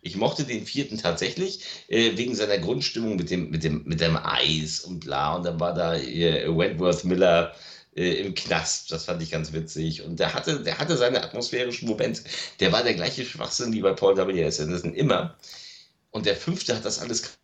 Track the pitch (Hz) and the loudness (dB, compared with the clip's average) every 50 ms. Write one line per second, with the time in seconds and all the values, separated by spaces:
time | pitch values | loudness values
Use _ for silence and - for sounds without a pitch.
0 | _ 85 90 95 110 139 - - 147 123 120 107 - - - 139 139 - 107 - | _ -6 -2 2 2 2 2 0 -4 -4 -4 -6 -6 -4 -4 -4 -4 -2 -4 -2
1 | - 90 85 - 92 95 - - 185 190 - - - - - - - - - 113 | 0 0 0 0 -2 -2 -2 -2 -4 -4 -4 -8 -12 -12 -14 -14 -8 0 2 4
2 | 117 113 98 98 123 123 113 101 107 101 101 98 80 90 123 139 139 - - 113 | 4 4 4 0 -2 -2 0 -2 0 2 2 0 2 0 0 0 -2 -2 -2 -2
3 | 117 110 104 92 85 78 90 90 82 - 76 80 80 80 76 76 - - 82 80 | -2 0 0 -2 -2 0 -2 -2 -2 -2 -2 0 0 0 0 -2 -2 -4 0 2
4 | 82 82 80 78 - - - 62 65 73 80 78 78 78 - - - 85 92 82 | 2 2 2 2 0 0 0 2 2 2 2 0 -2 -2 -4 -6 -6 -8 -10 -10
5 | 80 78 69 69 71 73 85 90 87 87 85 80 87 87 87 85 85 82 82 80 | -6 -4 -2 0 0 0 0 0 -2 -2 -2 0 -2 0 0 0 0 0 0 -2
6 | 65 64 65 82 85 85 80 71 62 73 82 82 85 82 80 80 90 90 87 85 | -2 -4 0 2 4 4 4 4 2 2 2 4 4 2 2 2 4 4 4 4
7 | - 90 92 90 92 90 85 85 85 - - - - - - - - _ _ 80 | 2 0 4 6 8 8 8 6 6 2 -4 -14 -18 -18 -18 -20 -20 _ _ 0
8 | 87 90 82 - 98 101 90 - - - 90 80 78 - - - - - 82 82 | 0 2 2 0 -2 -2 -4 -4 -2 0 0 0 0 0 -4 -4 -4 -6 -8 -6
9 | - - 87 85 80 80 - 80 78 - 80 80 80 - - 78 80 82 78 - | -4 -4 -4 -4 -4 -4 -4 -4 -4 -4 -4 -6 -6 -6 -6 -4 -2 -2 -4 -4
10 | - 82 85 - 90 - - - - - 156 139 113 - 113 - 151 160 165 127 | -6 -8 -2 -2 0 0 0 -2 -2 -2 -2 0 -2 -4 -2 -2 0 0 2 2
11 | 123 123 131 120 - - - 107 120 - - 123 127 120 117 - - 117 107 104 | 4 4 2 2 -2 -2 -6 -6 -4 -2 -2 -2 -2 -2 -4 -4 -2 -4 0 0
12 | 107 117 113 - - - - - - - - - 95 92 85 110 - - 104 90 | 0 -2 -2 -6 -8 -10 -8 -8 -8 -10 -4 0 2 4 4 4 4 2 2 2
13 | 85 - - 127 127 - - - - 113 - - 127 117 110 107 92 98 - - | 0 -4 -4 -4 -8 -8 -8 -8 -6 -4 -4 -2 -2 0 -2 2 4 2 2 6
14 | - 98 98 95 95 95 95 87 80 76 76 - 76 78 87 85 82 82 - 87 | 6 6 6 6 4 2 2 2 2 2 0 0 -2 -2 -2 -2 -4 -4 0 2
15 | 151 143 101 90 - 170 - _ - - - - - - - - - _ _ _ | 4 4 4 2 0 -4 -6 _ -20 -20 -18 -18 -18 -18 -20 -20 -20 _ _ _
16 | _ _ - 107 92 101 101 - - - 175 175 - - 120 107 - 110 - - | _ _ -6 -2 0 0 0 0 -2 -4 -4 -2 -2 -2 -2 -2 -2 -4 -4 -4
17 | - - 113 - - - - _ | -4 -4 -4 -4 -4 -6 -14 _